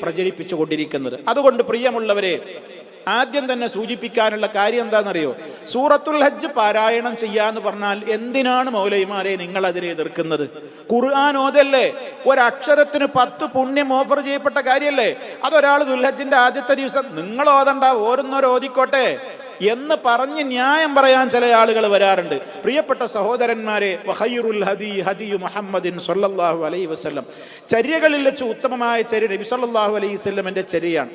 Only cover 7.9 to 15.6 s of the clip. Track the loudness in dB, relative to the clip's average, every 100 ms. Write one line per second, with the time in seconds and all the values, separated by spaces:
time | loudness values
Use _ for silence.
7.9 | -4 -4 -4 -2 -2 0 0 0 -2 0
8.9 | 0 0 -2 -4 -4 -4 -2 -2 -2 -6
9.9 | -6 -6 -4 -2 -2 -4 -8 -18 -18 -2
10.9 | 0 2 2 2 2 2 4 4 4 2
11.9 | -2 -10 -2 2 4 4 2 2 4 4
12.9 | 2 0 2 0 -2 -4 -2 0 0 0
13.9 | 0 2 0 0 -2 -2 -2 0 2 2
14.9 | 0 0 -2 -10 -6 2 4